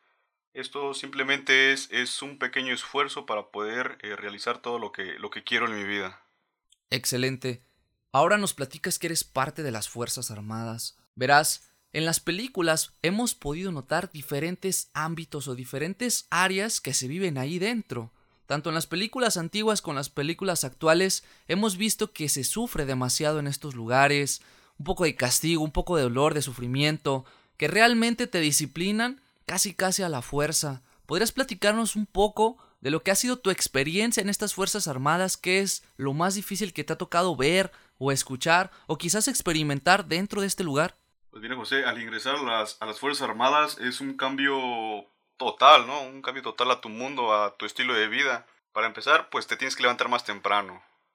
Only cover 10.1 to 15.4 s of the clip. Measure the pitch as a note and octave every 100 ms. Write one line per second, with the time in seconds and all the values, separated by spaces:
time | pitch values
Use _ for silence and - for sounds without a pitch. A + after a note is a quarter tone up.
10.1 | - B2 G#2 G#2 A2 A#2 A2+ - - _
11.1 | - B2+ C#3+ D#3 - - _ _ D3+ D#3+
12.1 | D#3+ - F3 B3+ - E3+ D#3+ - _ D#3
13.1 | G3+ A#3+ - C#3+ D3+ F#3+ D#3+ - D#3 F#3
14.1 | D3+ C3 C#3+ D#3+ F3+ F#3+ F3+ - - D#3
15.1 | E3 D#3+ D3+